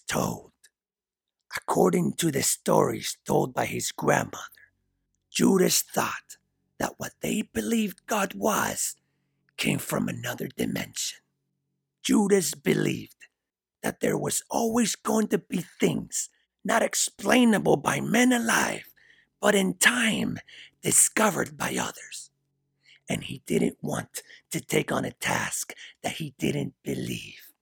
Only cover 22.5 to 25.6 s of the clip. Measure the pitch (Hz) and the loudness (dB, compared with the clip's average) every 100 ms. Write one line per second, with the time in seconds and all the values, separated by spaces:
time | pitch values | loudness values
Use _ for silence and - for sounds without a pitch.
22.5 | _ _ _ _ _ - - - 135 - | _ _ _ _ _ -6 -6 -6 -10 -2
23.5 | - - - - - - - - - - | 0 0 -2 -6 -6 -8 -12 -16 -20 -10
24.5 | 160 - 156 - 131 127 - - - - | -8 -2 -2 0 -2 -4 -6 -2 -2 -2
25.5 | - | -6